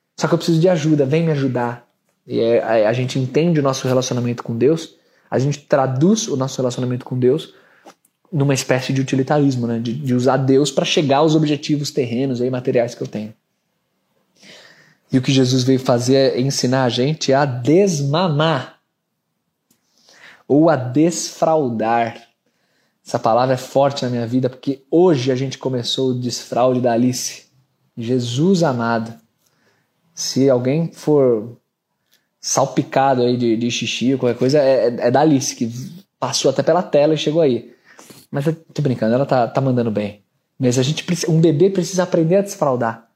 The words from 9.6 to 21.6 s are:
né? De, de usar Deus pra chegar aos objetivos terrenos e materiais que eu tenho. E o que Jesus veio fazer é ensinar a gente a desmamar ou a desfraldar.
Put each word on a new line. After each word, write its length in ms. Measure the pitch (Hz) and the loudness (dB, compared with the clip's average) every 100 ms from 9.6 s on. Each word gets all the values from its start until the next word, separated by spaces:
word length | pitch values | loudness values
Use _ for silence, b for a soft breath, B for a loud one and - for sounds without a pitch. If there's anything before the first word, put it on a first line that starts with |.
| 117 | -2
né? 120 | 117 | -4
De, 140 | 117 | -4
de 200 | 113 143 | -6 -2
usar 240 | 123 127 131 | 0 2 0
Deus 340 | 135 135 143 | 2 2 2
pra 140 | - 170 | 0 -2
chegar 320 | - 147 143 | 0 2 2
aos 180 | 160 156 | 4 2
objetivos 560 | 156 143 - 147 139 | 2 -2 -2 -4 -2
terrenos 480 | - 123 120 135 120 | -4 -4 -2 -2 -2
e 80 | 123 | -2
materiais 440 | 127 123 120 117 | -2 -2 0 0
que 80 | - | -4
eu 60 | - | -10
tenho. 260 | 110 107 - _ _ _ _ _ _ _ _ _ _ B B B B B B _ | -10 -12 -16 _ _ _ _ _ _ _ _ _ _ B B B B B B _
E 60 | 131 | -2
o 40 | |
que 100 | 127 | 2
Jesus 320 | 135 127 131 | 2 2 2
veio 160 | 123 131 | 2 0
fazer 360 | 131 120 120 135 135 117 | 2 0 2 4 4 2
é 60 | |
ensinar 420 | 131 135 127 131 | -2 -2 0 0
a 60 | 127 | 0
gente 420 | 113 131 156 - | 0 -2 -2 0
a 140 | 135 147 | 2 2
desmamar 1300 | 123 123 160 202 160 143 151 185 143 160 147 - _ _ _ _ _ _ _ _ _ _ _ _ b b b b b b | -2 2 4 4 0 -2 0 0 0 0 0 -4 _ _ _ _ _ _ _ _ _ _ _ _ b b b b b b
ou 220 | 139 165 | 4 4
a 60 | 147 | 2
desfraldar. 1500 | 123 123 160 170 - - 165 160 | 0 2 2 0 -8 -2 0 2